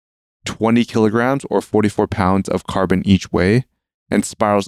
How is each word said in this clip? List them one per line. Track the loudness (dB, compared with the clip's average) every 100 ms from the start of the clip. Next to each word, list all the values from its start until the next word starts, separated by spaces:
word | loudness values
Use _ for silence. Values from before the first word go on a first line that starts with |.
| _ _ _ _
twenty | -14 -4 0 0
kilograms | 0 0 0 2 -2 -4 -4
or | -4
forty-four | -2 0 0 0 -2
pounds | 0 0 0 0
of | -4 -4
carbon | -2 0 0 2
each | 2 2
way, | 0 2 0 -2 _ _ _ -4
and | -4 -4
spirals | -2 0 0